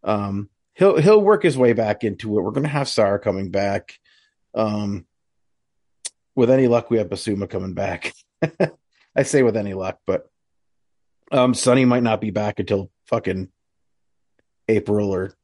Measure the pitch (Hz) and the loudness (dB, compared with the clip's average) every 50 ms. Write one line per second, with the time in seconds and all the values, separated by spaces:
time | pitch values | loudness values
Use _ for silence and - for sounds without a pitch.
0 | - - 107 101 101 101 98 101 101 98 _ _ _ _ _ - 185 196 175 160 | -4 -4 -2 -2 -2 -4 -6 -6 -8 -10 _ _ _ _ _ 2 2 4 4 4
1 | 147 190 214 214 202 196 214 208 - 175 139 131 127 120 117 107 113 104 104 - | 4 6 6 6 6 4 4 4 2 0 2 4 4 4 4 2 0 -2 -2 -2
2 | - 107 104 - - 110 104 104 87 98 107 135 143 151 143 147 139 - - - | -2 -4 -4 -6 -6 -4 -2 -2 -2 -2 -2 -4 -4 -2 -2 -4 -4 -2 0 0
3 | 107 98 101 101 - 107 92 95 98 92 85 98 98 101 98 - - - - _ | 2 2 2 0 -2 -2 -4 -2 -4 -4 -4 -2 -2 -2 -2 -4 -6 -10 -20 _
4 | _ _ _ _ _ _ _ _ _ _ - 110 110 107 107 104 104 101 101 95 | _ _ _ _ _ _ _ _ _ _ -4 -2 -2 -2 -2 -4 -4 -6 -6 -8
5 | 87 _ _ _ _ _ _ _ _ _ _ _ _ _ _ _ _ _ _ _ | -10 _ _ _ _ _ _ _ _ _ _ _ _ _ _ _ _ _ _ _
6 | - - _ _ _ _ - - 123 117 131 131 131 120 120 117 113 - 120 110 | -18 -18 _ _ _ _ -2 2 4 4 4 4 4 4 2 2 0 0 0 0
7 | 104 90 101 92 - 113 104 98 98 95 - 95 95 95 90 95 95 90 90 85 | 0 -2 -6 -8 -6 -4 -4 -4 -4 -6 -6 -6 -8 -6 -6 -6 -6 -6 -6 -8
8 | - - - _ _ _ _ - - 156 - - 185 - - _ _ _ _ _ | -10 -14 -14 _ _ _ _ -6 -6 -6 -2 -2 -2 -2 -4 _ _ _ _ _
9 | _ _ - 139 139 - - 143 131 117 104 110 101 101 95 95 92 95 - _ | _ _ -2 -2 0 2 4 4 4 2 2 -2 -4 -6 -6 -6 -6 -8 -8 _
10 | _ - 92 92 - _ _ _ _ _ _ _ _ _ _ _ _ _ _ _ | _ -4 -4 -4 -4 _ _ _ _ _ _ _ _ _ _ _ _ _ _ _
11 | _ _ _ _ _ - - 135 123 127 123 - - 127 123 135 127 123 123 123 | _ _ _ _ _ -2 0 2 2 2 2 2 2 4 4 4 4 4 2 2
12 | 120 117 110 107 - 107 95 107 104 104 104 - 101 95 107 98 95 - _ _ | 2 0 0 -2 -2 -4 -4 -4 -4 -4 -4 -4 -4 -2 -2 -2 -4 -6 _ _
13 | _ - - 113 - 95 95 95 95 92 _ _ _ _ _ _ _ _ _ _ | _ -6 -4 -4 -4 -4 -6 -6 -8 -12 _ _ _ _ _ _ _ _ _ _
14 | _ _ _ _ _ _ _ _ _ _ _ _ _ - 113 107 107 - 104 104 | _ _ _ _ _ _ _ _ _ _ _ _ _ -2 0 0 0 -2 -2 -2
15 | 104 98 95 92 95 98 - _ | -2 -2 -2 -4 -6 -8 -10 _